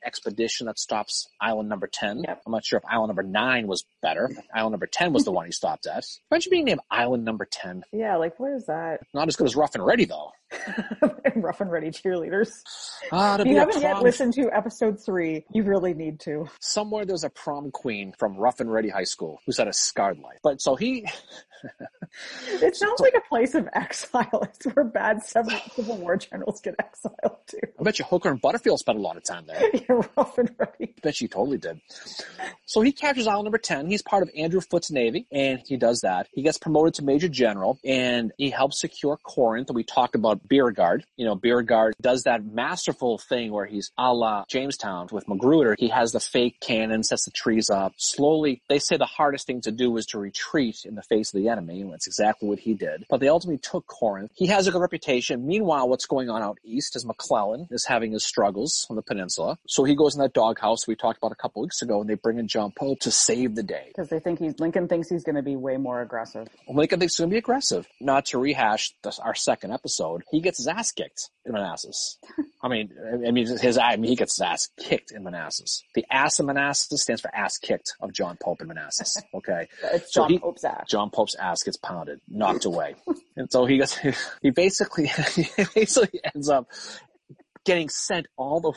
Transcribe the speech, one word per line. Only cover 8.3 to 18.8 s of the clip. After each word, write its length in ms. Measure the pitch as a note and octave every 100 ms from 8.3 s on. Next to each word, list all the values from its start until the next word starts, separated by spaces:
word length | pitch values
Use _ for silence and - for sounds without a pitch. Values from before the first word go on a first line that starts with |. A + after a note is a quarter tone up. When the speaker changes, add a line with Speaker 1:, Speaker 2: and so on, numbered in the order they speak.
| -
Speaker 2:
where 140 | C4+ C4+
is 100 | -
that? 340 | D#3+ E3 D#3+ -
Speaker 1:
Not 140 | C#3 D#3+
as 80 | -
good 100 | A#2+
as 80 | -
Rough 180 | D3
and 100 | A2+ G2+
Ready, 180 | A#3+
though. 280 | - D2+ D2 - _
Speaker 2:
<laughs> 840 | - G#3+ G#3+ - G#3 C4+ - C4+ A#3
Rough 240 | E3+ -
and 80 | F#3+
Ready 180 | E3 D#3
cheerleaders. 600 | - F#3+ F3+ D#3+ F#3+ A3+ - - - - - -
Speaker 1:
Ah, 280 | F3+ G3+ G3+
to 40 |
Speaker 2:
If 40 | C4
you 60 |
Speaker 1:
be 20 | B3+
a 40 |
Speaker 2:
haven't 200 | D#4+ E4+
yet 120 | F#3+
Speaker 1:
prom- 100 | G3
Speaker 2:
listened 300 | A#3+ A#3+ A#3+
to 160 | B3+ B3
episode 460 | G#3 A3 - A3 G3+
three, 440 | - F#3 D#3+ D#3 -
you 100 | G#3+
really 320 | G3 G3 F3+
need 260 | D#3 D#3 D#3
to. 260 | E3 D3+ D#3 -
Speaker 1:
Somewhere 440 | - G#3 G#3+ G#3+ G3
there's 180 | F3
a 60 | D3
prom 400 | - D#3+ C#3+ C#3+
queen 420 | - B2+ G#2 F#2+ -
from 180 | G#2+ F#2+
Rough 240 | A#2+ -
and 100 | A#2
Ready 180 | A2